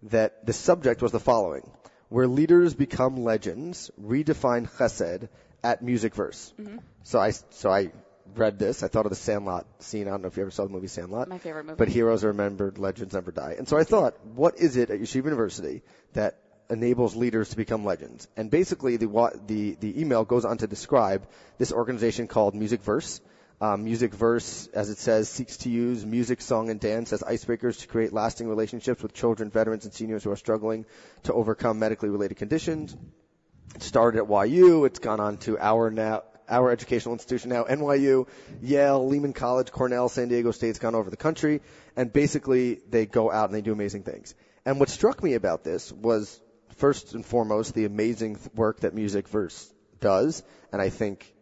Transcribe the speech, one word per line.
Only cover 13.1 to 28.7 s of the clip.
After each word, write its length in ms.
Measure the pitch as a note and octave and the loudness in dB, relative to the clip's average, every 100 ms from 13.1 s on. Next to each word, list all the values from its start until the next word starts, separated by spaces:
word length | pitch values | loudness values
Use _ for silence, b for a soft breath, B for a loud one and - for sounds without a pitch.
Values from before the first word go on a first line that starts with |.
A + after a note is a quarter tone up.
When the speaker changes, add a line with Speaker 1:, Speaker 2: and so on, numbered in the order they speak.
Speaker 1:
never 180 | G2 F2+ | -6 -6
die. 240 | E2 C#2+ E2+ | -8 -8 -8
And 100 | F2+ | 0
so 100 | D3 | 2
I 60 | |
thought, 320 | D#3+ A3 C#3 - - | 4 4 2 -2 -18
what 260 | A#2 D#3+ - | 2 2 4
is 180 | E3 B2+ | 2 2
it 120 | A#2+ | 0
at 100 | G#2 | 0
Yeshiva 260 | G#2 C3 C#3 | -2 -2 -2
University 580 | C#3+ G#2+ - D#2+ C#2+ b b b | 0 -2 -4 -8 -10 b b b
that 260 | - G#2 - _ _ _ | -2 -2 -4 _ _ _
enables 480 | A2+ A#2+ B2 A#2+ G#2 | -2 2 2 2 2
leaders 340 | B2 A2 G#2+ | 0 0 -2
to 80 | G#2+ | -4
become 280 | G#2+ A2+ G2+ | -2 -2 -2
legends? 420 | E2+ C2+ A#1+ - - | -4 -6 -18 -16 -10
And 140 | A2 | 0
basically, 480 | D3+ F#3 F3+ C3 A#2 | 0 0 -2 -2 0
the 100 | A2 | 0
wa-, 300 | G#2 A#2 - G#2 | 2 2 0 -6
the, 300 | G#2+ G#2 - | -4 -4 -6
the 220 | G#2+ G#2 | -6 -4
email 240 | D#3+ A#2+ G#2+ | 0 0 2
goes 180 | B2 | 0
on 140 | A2 A2 | 0 -4
to 100 | G#2+ | -6
describe 600 | G2+ - C#3 G#2 G2 - B B B | -8 0 2 4 0 -4 B B B
this 120 | B2 | -2
organization 560 | - A#2 B2 A2+ A2 A2+ | 0 -2 0 -2 -2 -2
called 280 | - G#2 G2+ | 2 2 2
Music 260 | G#2+ A#2 | -4 -2
Verse. 400 | - A2+ - - b b b b | -2 -2 -4 -14 b b b b
Um, 220 | G#2+ G2+ A2 | -2 -2 -2
Music 280 | A2+ A#2+ | -2 -2
Verse, 540 | G2+ A#2 A#2 - - - | 0 0 0 -4 -14 -8
as 160 | - G#2 | -6 -6
it 80 | G#2 | -4
says, 320 | - A2 G#2+ | 2 2 2
seeks 280 | - B2 - | -6 -10 -8
to 120 | B2+ | -4
use 360 | A#2 A#2+ A#2+ G#2+ | -2 0 -2 -2
music, 360 | A#2 A#2 B2 | -2 0 -2
song, 280 | - A#2 A2+ | 0 -2 0
and 100 | G#2+ | -2
dance 340 | G#2 G#2+ A#2 | -2 -2 -2
as 80 | G#2+ | -4
icebreakers 600 | - A2+ - A2+ A#2+ A2+ | -2 -6 -2 -2 -2 -4
to 60 | - | -4
create 240 | A#2 A2+ | -2 0
lasting 380 | G#2+ A2+ - A2+ | 0 -2 -2 -4
relationships 520 | G#2+ A2 | -2 -2